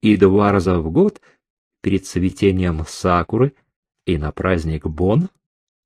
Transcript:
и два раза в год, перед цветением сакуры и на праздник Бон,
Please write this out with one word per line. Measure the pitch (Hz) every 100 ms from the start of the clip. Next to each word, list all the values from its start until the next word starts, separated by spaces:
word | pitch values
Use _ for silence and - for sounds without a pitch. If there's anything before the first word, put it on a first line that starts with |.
и | 107 101
два | 95 95 104
раза | 101 87 90
в | 80
год, | 87 98 - _ _ _ _ _ _
перед | - 98 -
цветением | 90 92 90 98 95 90 80 82
сакуры | - 95 87 82 110 139 - _ _ _ _ -
и | 82
на | 76
праздник | - 90 87 80 80 -
Бон, | 78 90 120 180 - _ _ _ _